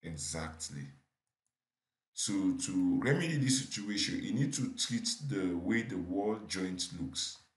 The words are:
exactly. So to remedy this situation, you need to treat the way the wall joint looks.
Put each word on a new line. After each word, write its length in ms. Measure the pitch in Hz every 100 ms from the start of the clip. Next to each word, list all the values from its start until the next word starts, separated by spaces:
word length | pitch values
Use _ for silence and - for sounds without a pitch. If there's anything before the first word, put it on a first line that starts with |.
exactly. 800 | 82 80 - 78 80 80 - 71 71 - _ _ _ _ _ _ _ _ _ _ _
So 400 | - - 101 95 87 90
to 360 | 92 90 -
remedy 340 | 123 147 165 156
this 280 | 127 - -
situation, 580 | 104 101 101 - -
you 100 | -
need 200 | 117 143
to 200 | - 123 -
treat 340 | - 117 - - 143
the 260 | 98 92
way 280 | 87 87 113
the 160 | 120 90
wall 420 | 85 95 104 107 104
joint 400 | 98 92 90 - 87
looks. 420 | - - - - -